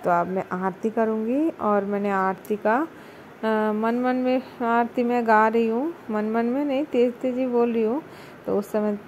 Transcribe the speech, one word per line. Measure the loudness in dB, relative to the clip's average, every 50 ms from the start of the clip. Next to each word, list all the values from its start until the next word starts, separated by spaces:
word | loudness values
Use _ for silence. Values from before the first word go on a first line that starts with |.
| 2
तो | 2
अब | 2 2 2 0
मैं | -2 -4 -4 -4
आरती | -6 -4 -4 -4 -4 -2 -6 -4
करूँगी। | 0 0 0 0 0 -2 -2 -2 0 0 0 0
और | -2 -2 0 2 2 2 0
मैंने | 0 -2 -2 0 0
आरती | 0 2 0 0 -2 -4 -4 -6 -6
का, | -2 2 2 2 2 0 -2 -6 -16 -20 -20 -20 -20 -20 -20 -16 -6 -2
अ, | 0 0 2 0 0 0
मन | 0 0 0 0
मन | 0 0 0 0
में | 0 2 2 0 0 -2 -4 -8 -4
आरती | -2 2 2 2 2 2 0 0 0
मैं | 2 2 2 4 6
गा | 6 6 6 6
रही | 4 2 2 2
हूँ, | 0 0 -2 -2 -6 -8 -8 -4
मन | -4 -2 -2
मन | 0 0 0 0
में | 0 0 0 0
नहीं, | 0 0 -2 -2
तेज | 0 2 2 2 2 2
तेज | -2 -4 -2 0 0
ही | -2 0
बोल | 2 2 2 2 2
रही | 0 0
हूँ। | 0 0 -2 -4 -8 -18 -18 -20 -20 -20 -12 -6
तो | -2 -2 -2
उस | -2 0
समय | -2 0 0 0 -2 -4 -6